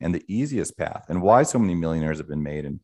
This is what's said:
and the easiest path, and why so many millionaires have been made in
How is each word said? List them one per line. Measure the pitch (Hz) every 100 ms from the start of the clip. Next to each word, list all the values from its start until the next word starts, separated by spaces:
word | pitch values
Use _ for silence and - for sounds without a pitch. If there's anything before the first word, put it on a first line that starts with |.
and | 82
the | 87 -
easiest | 104 147 127 78 -
path, | 80 80 -
and | 90
why | 95 120
so | 156 127
many | 101
millionaires | 87 82 82 78 78
have | 73
been | 73
made | 73 76 73
in | 71